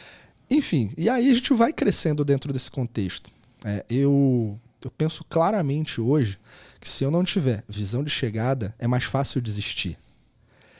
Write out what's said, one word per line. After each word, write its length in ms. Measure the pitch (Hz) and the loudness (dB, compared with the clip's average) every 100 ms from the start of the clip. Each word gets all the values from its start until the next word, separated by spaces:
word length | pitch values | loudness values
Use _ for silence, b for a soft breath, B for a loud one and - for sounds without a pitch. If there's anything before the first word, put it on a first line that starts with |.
| B B B _ - | B B B _ -2
Enfim, 420 | 294 - 147 107 143 | 0 2 0 0 0
e 100 | 190 | 0
aí 220 | 254 254 | 2 4
a 40 | 247 | 4
gente 180 | - | 4
vai 180 | 233 233 | 4 4
crescendo 540 | - 247 - 165 151 143 | 2 0 2 2 2 2
dentro 260 | 139 147 | 0 0
desse 200 | 135 - | -4 -4
contexto. 580 | - 120 - 95 - - - - _ | -4 -4 -2 -4 -4 -14 -20 -20 _
É, 220 | 104 104 - | -6 -6 -2
eu, 720 | 123 139 139 139 123 110 104 - _ | 0 4 4 4 2 0 -6 -16 _
eu 60 | 131 | -10
penso 340 | - 156 - - | -4 -4 -4 -2
claramente 720 | 165 170 214 143 147 156 - | 0 2 2 0 -2 -2 -2
hoje 380 | 117 151 110 95 B B B B | 2 2 2 -4 B B B B
que 80 | - | -4
se 140 | - | -2
eu 80 | 135 | 0
não 120 | 170 | 0
tiver 400 | 180 202 131 104 - | 0 0 0 -2 -4
visão 340 | 101 101 120 | -6 -2 -2
de 60 | 151 | -2
chegada, 640 | - 120 107 120 135 104 - | -2 -2 -2 -2 -2 -4 -4
é 80 | 120 | -2
mais 160 | 123 | 0
fácil 360 | - 135 135 135 | 0 -2 -2 -2
desistir. 560 | 117 104 - - 90 82 _ _ _ _ b b b | -4 -4 -4 -4 -6 -8 _ _ _ _ b b b